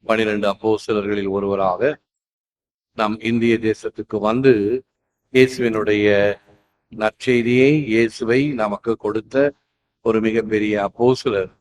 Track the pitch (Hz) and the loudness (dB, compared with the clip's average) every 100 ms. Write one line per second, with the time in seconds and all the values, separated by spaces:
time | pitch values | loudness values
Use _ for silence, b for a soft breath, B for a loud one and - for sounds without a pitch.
0 | - 110 110 104 101 98 110 107 - 107 | -2 0 0 0 -2 -2 -2 -2 -2 -4
1 | 101 104 98 98 101 98 95 90 127 151 | -2 -4 -2 -4 -2 -2 -2 0 -2 -4
2 | _ _ _ _ _ _ _ _ _ - | _ _ _ _ _ _ _ _ _ -4
3 | 107 110 110 117 117 113 110 107 110 - | -4 -2 -2 0 2 0 0 -4 -8 -10
4 | 104 107 104 120 135 110 101 127 _ _ | -8 -4 -2 2 4 4 2 -4 _ _
5 | _ _ _ 131 131 131 120 110 104 104 | _ _ _ 4 4 2 -2 -2 0 2
6 | 104 101 101 98 _ _ _ _ _ 107 | 4 4 2 -2 _ _ _ _ _ -4
7 | 107 _ - 123 117 123 131 151 131 110 | -4 _ 0 0 2 4 4 2 0 0
8 | 117 - 113 123 147 127 107 101 117 113 | 0 -2 -2 0 0 -2 -4 -4 -4 -4
9 | 104 107 107 135 143 - _ _ _ _ | -4 -6 -2 0 0 -2 _ _ _ _
10 | 117 110 110 113 107 107 107 104 101 - | 0 2 2 0 -2 -2 0 -2 -4 0
11 | 120 127 135 98 92 _ | 0 2 -2 -4 -4 _